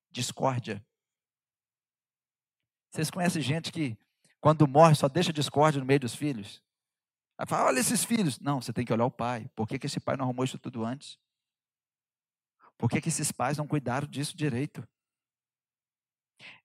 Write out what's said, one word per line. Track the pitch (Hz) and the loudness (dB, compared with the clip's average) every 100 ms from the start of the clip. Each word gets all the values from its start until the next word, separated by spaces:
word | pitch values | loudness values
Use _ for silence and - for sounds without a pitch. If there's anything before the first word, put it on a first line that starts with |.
| _ | _
Discórdia. | - 123 - 135 123 - 104 - _ _ _ _ _ _ _ _ _ _ _ _ _ _ _ _ _ _ _ _ | -8 -8 -2 -2 -2 -6 -10 -12 _ _ _ _ _ _ _ _ _ _ _ _ _ _ _ _ _ _ _ _
Vocês | - 156 | -6 -6
conhecem | 190 175 175 | -2 -2 0
gente | 123 160 156 | -2 -4 -4
que, | 165 143 107 _ _ _ _ | -6 -6 -6 _ _ _ _
quando | 151 151 151 | 4 6 6
morre, | 139 165 | 8 8
só | 151 151 | 8 4
deixa | 165 185 | 2 0
discórdia | 151 139 - 156 143 | 0 -2 4 4 4
no | 131 | 2
meio | 143 | 2
dos | 123 | 2
filhos? | - 147 120 98 - _ _ _ _ _ _ _ - | -6 -6 -6 -10 -18 _ _ _ _ _ _ _ -10
Aí | - | -4
fala, | 165 247 | 2 4
"Olha | 262 | 4
esses | 233 226 | 2 0
filhos." | - 233 175 120 | 0 2 0 0
Não, | - 143 | -2 -4
você | 123 | -2
tem | 123 120 | -4 0
que | |
olhar | 113 | 2
o | 120 | 0
pai. | - 120 120 120 | -2 -6 -6 -8
Por | - 107 | -6 -6
que | - | -4
que | 143 | -6
esse | - | -6
pai | - 135 | -4 -2
não | |
arrumou | 127 123 | -2 -2
isso | 131 - | -4 -4
tudo | 156 131 | -10 -8
antes? | 113 139 - - _ _ _ _ _ _ _ _ _ _ _ _ _ _ _ - | -6 -8 -12 -20 _ _ _ _ _ _ _ _ _ _ _ _ _ _ _ -4
Por | 120 | -2
que | 147 | -2
que | 165 | -4
esses | 156 147 | -4 -4
pais | - 131 151 | -2 -4 -2
não | 151 | -2
cuidaram | 151 127 127 147 | -4 -2 -4 -4
disso | 131 147 | -6 -8
direito? | - 151 - 147 - 113 _ _ _ _ _ _ _ _ _ _ _ _ _ _ _ - - | -4 -4 -2 -6 -8 -16 _ _ _ _ _ _ _ _ _ _ _ _ _ _ _ -20 -20